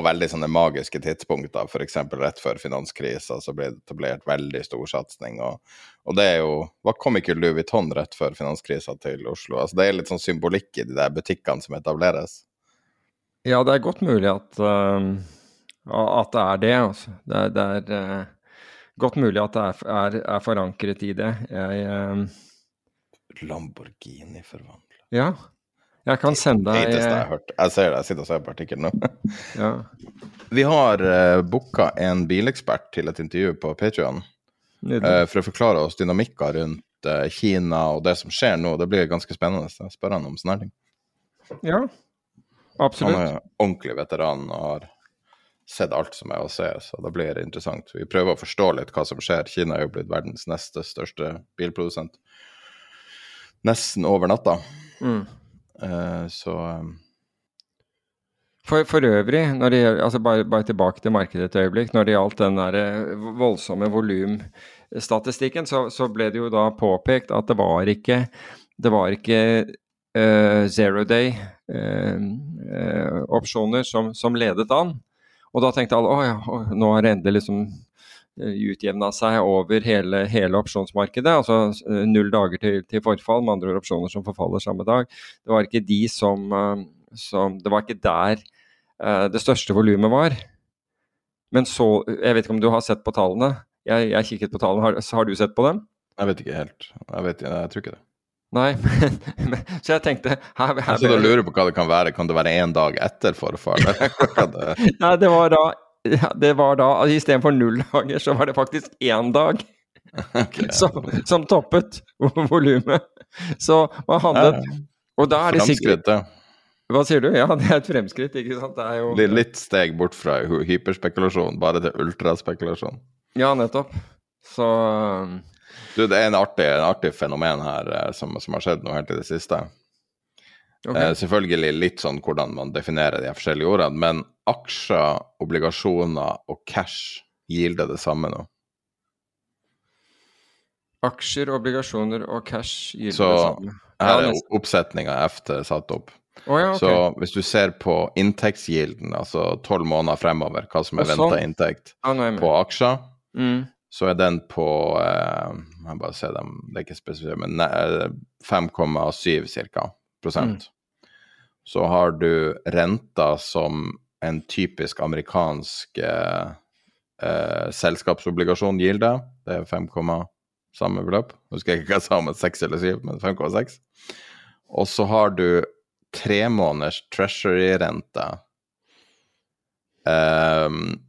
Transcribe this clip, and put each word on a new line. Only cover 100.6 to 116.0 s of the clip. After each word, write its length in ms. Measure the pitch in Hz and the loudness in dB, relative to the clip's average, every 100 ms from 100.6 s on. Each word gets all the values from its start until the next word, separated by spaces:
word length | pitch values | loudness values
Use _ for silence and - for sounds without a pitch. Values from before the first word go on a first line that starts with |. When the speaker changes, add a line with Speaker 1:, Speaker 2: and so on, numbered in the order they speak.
| 131 | -2
Speaker 2:
her 180 | 135 131 | 0 0
Speaker 1:
Jeg 80 | 120 | 2
sitter 140 | 120 113 | 4 4
og 80 | |
lurer 180 | 107 120 | 6 4
på 120 | 87 | 2
hva 100 | - 92 | 2 0
det 80 | |
kan 140 | 85 85 | 2 2
være. 220 | 85 87 | 4 2
Kan 140 | 73 85 | 0 0
det 60 | 82 | 2
være 140 | 82 | 2
en 200 | 85 87 | 2 2
dag 240 | 80 78 - | 4 2 2
etter 360 | - - 104 | -4 0 -2
forfall? 480 | 80 - - - - | 0 -4 -4 -2 2
Eller 300 | 90 101 131 | 4 4 0
hva 140 | - 135 | 2 0
kan 220 | - 92 | 2 0
det 220 | - 78 80 226 | 0 -6 2 2
Speaker 2:
<laughs> 160 | - | 4
Nei, 120 | 175 175 | 4 6
det 140 | 185 | 6
var 200 | 170 165 | 8 8
da, 120 | 156 156 - _ _ 113 | 6 4 0 _ _ 0
ja, 240 | 131 - | 2 2
det 180 | - 143 | 4 4
var 240 | 139 139 139 | 6 6 6
da, 120 | 135 117 147 | 6 6 4
i 100 | 151 | 4
stedet 240 | 147 131 | 4 4
for 120 | 143 | 6
null 260 | 135 117 117 | 4 4 2
dager, 400 | 131 147 135 151 | 0 0 0 -2
så 120 | - | 0
var 160 | 131 143 | 2 2
det 40 | |
faktisk 380 | 131 135 151 - - | 2 0 -2 -8 -4
én 340 | 127 110 120 | 0 2 2
dag 280 | 135 160 214 - _ _ _ | 4 2 0 -6 _ _ _
Speaker 1:
<laughs> 440 | _ - - 120 | _ -12 -4 -2
Ok, 180 | 117 - | -2 -2
ja. 100 | - | -2
Speaker 2:
som, 300 | - 185 147 - - | 2 2 0 -4 -4
som 240 | - 175 151 | 2 0 4
toppet 560 | 185 - 175 - - - - 139 - 139 | 2 4 2 2 -10 -16 0 0 2 2
volumet. 600 | 165 143 127 117 131 - _ - - 175 | 4 6 4 4 0 0 _ -20 -14 -10
Så 340 | 151 - 160 151 - | -6 4 6 4 0
man 200 | - 160 | 0 2
handlet, 380 | 165 143 147 139 | 4 6 6 4
Speaker 1:
Ja, 80 | 131 | -4
ja. 80 | 143 - _ _ - | -10 -14 _ _ 0
Speaker 2:
og 120 | 143 | 2
da 100 | 151 | 4
er 160 | 170 165 | 2 4
det 80 | - | 4
sikkert 400 | 139 - 85 | 4 4 2